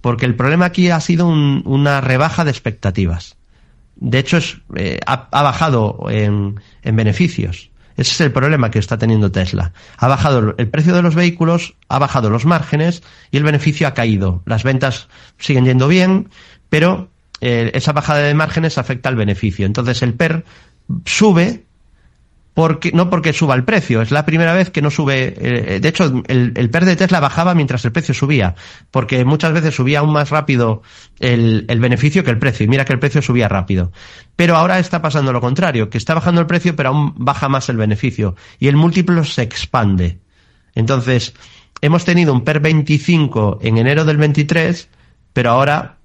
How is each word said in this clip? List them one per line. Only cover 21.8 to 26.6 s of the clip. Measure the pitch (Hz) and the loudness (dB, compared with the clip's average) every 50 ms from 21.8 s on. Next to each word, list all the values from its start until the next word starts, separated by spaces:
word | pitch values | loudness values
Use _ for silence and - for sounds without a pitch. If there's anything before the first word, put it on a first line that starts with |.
| _ _ _ _ _ _ _ _ _ _ _ _ _ _ _ | _ _ _ _ _ _ _ _ _ _ _ _ _ _ _
porque, | - 160 160 160 160 - 175 - | 0 0 0 0 -2 -4 -2 0
no | 170 180 180 | 0 2 2
porque | 185 170 - 165 147 | 0 0 0 -2 0
suba | - 170 147 131 | 0 0 2 2
el | 127 127 | 0 2
precio, | 131 226 202 - - 120 110 | 0 0 0 0 0 0 0
es | 113 113 139 | 0 0 0
la | 147 151 | 0 0
primera | 151 156 160 170 165 165 | 0 0 2 2 2 2
vez | 185 185 180 | 2 0 0
que | - 160 | -2 -2
no | 147 147 | -2 -2
sube, | 143 - 156 139 139 131 127 - - | 0 0 0 0 0 0 -2 -4 -4
eh, | - - 123 123 120 110 - 95 98 | -4 -4 -2 -2 -2 -2 -4 -4 0
de | - 151 | 0 -2
hecho | 170 - 190 151 127 127 - - | 0 2 0 0 0 -2 -4 0
el, | 131 127 123 120 117 | 0 2 2 0 0
el | 113 | -2